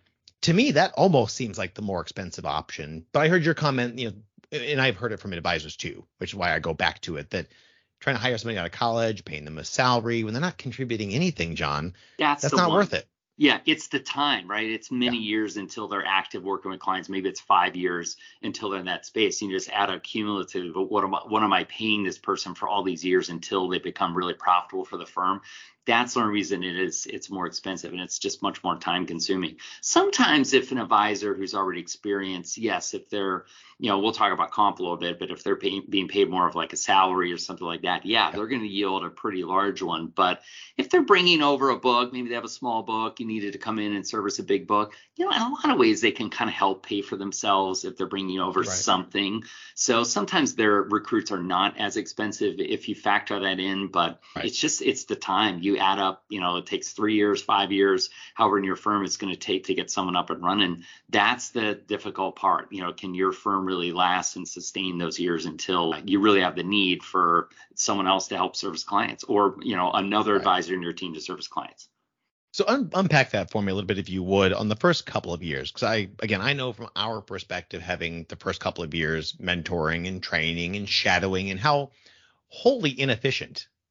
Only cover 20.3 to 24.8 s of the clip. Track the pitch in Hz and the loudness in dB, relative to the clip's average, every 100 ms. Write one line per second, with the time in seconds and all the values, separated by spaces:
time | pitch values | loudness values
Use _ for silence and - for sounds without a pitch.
20.3 | 101 90 98 87 82 95 104 95 98 - | -4 -4 -6 -6 -4 0 0 0 -2 -2
21.3 | 107 107 95 87 - 110 107 95 87 - | 2 2 2 0 -4 -2 0 -2 -4 -4
22.3 | 95 95 87 - 101 95 85 90 92 - | -4 -4 -6 -2 0 0 -2 2 2 2
23.3 | 85 - 101 90 90 90 - 92 85 90 | -4 -4 -2 0 -2 -4 -2 -2 -2 -4
24.3 | 85 - 90 - 95 | -2 2 2 2 -6